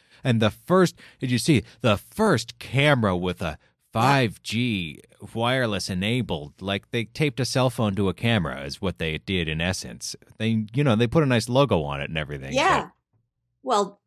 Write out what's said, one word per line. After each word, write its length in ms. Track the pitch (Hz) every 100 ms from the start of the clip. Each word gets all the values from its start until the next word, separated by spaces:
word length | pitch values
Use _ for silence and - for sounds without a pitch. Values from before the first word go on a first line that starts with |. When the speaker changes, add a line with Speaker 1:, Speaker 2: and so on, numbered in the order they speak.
| _ _
Speaker 1:
and 180 | 135 113
the 80 | 110
first, 440 | - - 185 170 - - _
did 100 | 127
you 60 | 120
see 260 | - 127 - -
the 160 | 120 98
first 600 | - - 220 123 - -
camera 560 | - 131 147 135 104 90
with 240 | 90 87
a 160 | 85 73 _ _ _
Speaker 2:
Yeah. 80 | 113
Speaker 1:
five 400 | 123 139 113 -
G 600 | - 110 123 101 82 - - _ -
wireless 560 | 113 117 131 117 95 -
enabled? 720 | 92 104 123 107 82 71 -
Like, 300 | 95 98 -
they 120 | 120
taped 380 | 107 - 151 135
a 40 | 123
cell 240 | 135 127
phone 240 | - 107 95
to 120 | 98
a 60 |
camera 500 | 87 117 110 76 65
is 180 | 69 -
what 180 | 95 -
they 180 | 82 78
did 320 | - 92 80
in 100 | 78
essence. 560 | 87 95 62 60 - - _ -
They, 280 | 110 110 104
you 120 | 139 147
know, 100 | 107
they 120 | 120
put 160 | 165
a 20 | 143
nice 240 | 120 123
logo 320 | 127 139 92
on 160 | 71 69
it 80 | 71
and 100 | 160
everything, 360 | 73 143 135
Speaker 2:
Yeah. 300 | 262 349 285
Speaker 1:
but 80 | - _ _ _ _ _ _ _
Speaker 2:
Well, 380 | 254 214 190 -